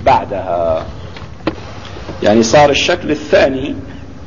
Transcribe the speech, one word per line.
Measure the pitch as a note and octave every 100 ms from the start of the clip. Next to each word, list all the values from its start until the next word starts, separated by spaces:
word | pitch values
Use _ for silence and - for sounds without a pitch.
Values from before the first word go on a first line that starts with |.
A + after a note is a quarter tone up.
| C3+
بعدها". | A#2 B2+ F#2+ F2+ F2 E2+ D#2+ - - - - - - - - - - - - - -
يعني | G#2 G#2+
صار | A2 D3+ D3
الشكل | C#3 - F3 D3+
الثاني، | D3 - F3 D3+ C3 D3 - - - - -